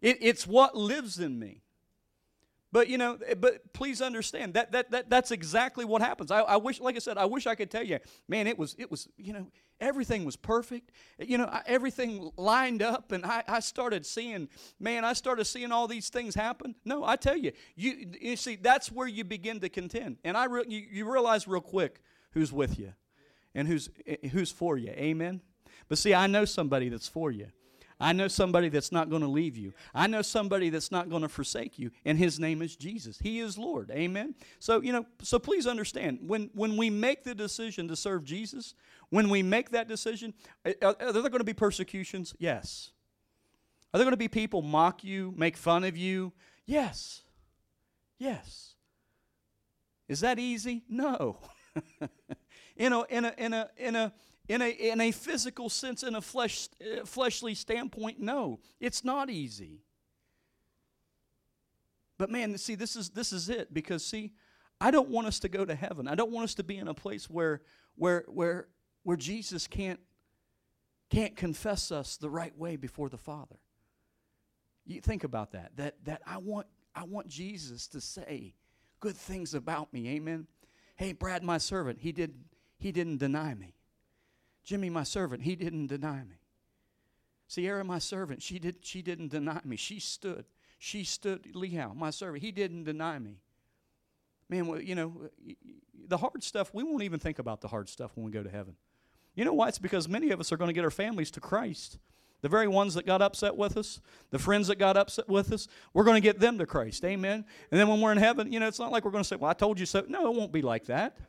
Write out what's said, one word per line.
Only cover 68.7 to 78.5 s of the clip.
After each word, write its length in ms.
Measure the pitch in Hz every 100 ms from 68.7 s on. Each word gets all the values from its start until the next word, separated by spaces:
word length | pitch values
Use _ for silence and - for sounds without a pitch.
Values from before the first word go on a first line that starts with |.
| _ _ _
where 140 | 175 170
Jesus 500 | 139 220 202 175 -
can't, 320 | - 190 - _ _ _ _ _ _ _ _ _ _ _
can't 260 | 208 208 -
confess 560 | 180 - 220 196 -
us 260 | 151 135 -
the 120 | 151
right 260 | 160 170 151
way 180 | 170 151
before 340 | 131 - 143
the 80 | 123
Father. 400 | - 147 131 - _ _ _ _ _ _ _ _ _ _ _ _ -
You 160 | 175
think 220 | - 214
about 300 | 139 120 104
that. 180 | 92 87 -
That, 180 | 143 - 139
that 160 | 156 -
I 100 | 190
want, 300 | 190 208 202 _ _
I 100 | -
want 240 | 175 202 -
Jesus 600 | 143 190 202 143 120 -
to 120 | 143
say 540 | - 196 147 143 92